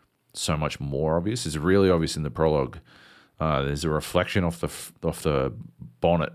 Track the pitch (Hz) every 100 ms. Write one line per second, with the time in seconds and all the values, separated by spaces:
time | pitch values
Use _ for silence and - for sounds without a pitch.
0 | _ _ _ - - 78 73 - 71 67
1 | 78 85 90 120 98 76 80 98 95 85
2 | 80 82 73 58 80 76 64 - - -
3 | - - _ - 80 69 69 73 80 76
4 | - 90 90 104 85 - 80 - - -
5 | 82 - 82 69 67 57 - - - -
6 | 85 85 76